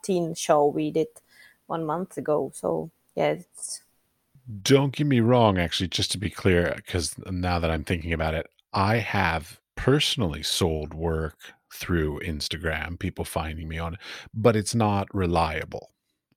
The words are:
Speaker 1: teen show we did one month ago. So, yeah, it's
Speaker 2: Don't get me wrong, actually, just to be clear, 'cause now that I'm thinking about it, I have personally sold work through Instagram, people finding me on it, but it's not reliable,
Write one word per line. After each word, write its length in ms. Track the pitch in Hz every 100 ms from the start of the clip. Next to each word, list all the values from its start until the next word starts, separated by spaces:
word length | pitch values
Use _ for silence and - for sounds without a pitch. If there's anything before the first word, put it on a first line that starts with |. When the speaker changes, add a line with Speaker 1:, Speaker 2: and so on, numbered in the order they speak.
Speaker 1:
teen 320 | - 180 165
show 320 | 165 - 151 147
we 260 | 156 151
did 160 | 160 156 - _ - - _ -
one 180 | 165
month 320 | 160 165 196 -
ago. 360 | 131 151 135
So, 360 | - - 160 160 - _ -
yeah, 160 | 151
it's 500 | 165 - - - - - _ _ _ _ _ - 104
Speaker 2:
Don't 320 | 98 139 139
get 120 | 135 147
me 120 | 123
wrong, 380 | 113 123 110 95
actually, 300 | 85 - 90
just 240 | - 98
to 60 | 90
be 120 | 98
clear, 500 | - 101 87 87 - -
'cause 280 | 92 78 - -
now 280 | 90 90 87
that 120 | 82
I'm 140 | 80
thinking 280 | - 87 80
about 220 | 82 80
it, 120 | 80 - _ _
I 240 | 101 98 113
have 600 | 104 - 85 82 - - _
personally 680 | - - 147 - 139 90 73
sold 500 | - - 90 78 76
work 440 | 78 82 80 78 - - - _
through 480 | - - 85 76 71
Instagram, 800 | 90 76 - 80 80 73 - 85
people 260 | 90 -
finding 440 | 82 92 80 78 80
me 100 | 80
on 160 | 82
it, 60 | 85 - - -
but 200 | 110 117 107
it's 180 | 98
not 380 | 120 107 98 98
reliable, 760 | 101 87 85 80 78 - - - _ _ _ _